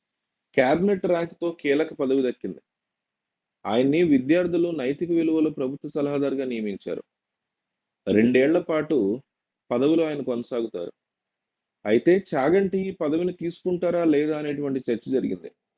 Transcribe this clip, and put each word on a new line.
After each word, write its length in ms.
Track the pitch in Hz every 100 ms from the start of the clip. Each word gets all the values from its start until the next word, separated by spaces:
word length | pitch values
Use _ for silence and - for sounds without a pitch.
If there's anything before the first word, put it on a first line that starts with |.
| _ _ _ _ _
క్యాబినెట్ 520 | - 127 160 196 196 185
ర్యాంక్‌తో 460 | 175 170 - 170
కీలక 420 | 165 143 143 156
పదవి 380 | 156 131 135 123
దక్కింది. 300 | 120 101 76 _ _ _ _ _ _ _ _ _ _ 101
ఆయన్ని 380 | 110 135 156
విద్యార్థులు 680 | 175 139 127 170 175 170 170
నైతిక 400 | 160 127 147 170
విలువలు 400 | 170 160 160 156
ప్రభుత్వ 400 | 151 131 143 151
సలహాదారుగా 560 | 151 143 143 139 135 131
నియమించారు. 580 | 117 104 95 - 85 - _ _ _ _ _ _ _ _ _ -
రెండేళ్ల 520 | 101 120 127 139 175
పాటు 600 | 175 156 151 147 98 123 - _ _ _ -
పదవిలో 320 | 123 139 165 160
ఆయన 160 | 143
కొనసాగుతారు. 720 | 127 120 120 120 113 90 87 - _ _ _ _ _ _ _ _ 104
అయితే 380 | 117 165 190 - 147
చాగంటి 420 | 139 185 196 190
ఈ 140 | 190
పదవిని 420 | 185 151 160 180
తీసుకుంటారా 680 | 180 170 - 185 175 175 170
లేదా 340 | 165 143 151 151
అనేటువంటి 420 | 151 143 143 135
చర్చ 320 | 127 113 -
జరిగింది. 400 | 127 - 90 76 _ _